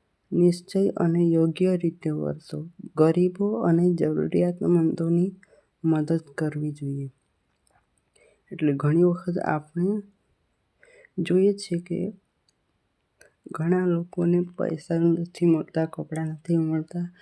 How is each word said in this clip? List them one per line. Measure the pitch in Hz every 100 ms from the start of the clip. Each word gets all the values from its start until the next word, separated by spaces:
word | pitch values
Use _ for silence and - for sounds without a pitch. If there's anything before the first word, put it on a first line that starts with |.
| _ _ -
નિશ્ચય | 170 175 175 - 190 196 -
અને | 170 170 170
યોગ્ય | 165 165 156 185 180
રીતે | 170 170 156
વર્તો. | 151 147 151 - 147 165 - - -
ગરીબો | 160 165 180 180 202 220
અને | 175 165 180
જરૂરિયાતમંદોની | 170 156 156 156 170 175 175 165 175 160 - 165 170 185 196 _ _ _ _
મદદ | 160 156 151 165 160 -
કરવી | 156 151 151
જોઈએ. | 147 139 139 139 - _ _ _ _ _ _ _ _ _ _ _ _ -
એટલે | - 151
ઘણી | 139 147 165
વખત | 180 175 180 175
આપણે | - 151 151 170 185 208 202 _ _ _ _ _ _ _ _ - - -
જોઈએ | - 185 196
છે | 202 - 170
કે | 175 170 190 - _ _ _ _ _ _ _ _ _ _ _ _ -
ઘણા | - 165 180 180
લોકોને | 170 175 - 175 175
પૈસા | 175 - - 160 - 165
નથી | 170 165 170 - 170
મળતા, | 160 151 165 160
કપડાં | - 151 160 160
નથી | 156 - 170
મળતા, | 160 160 160 175 175 -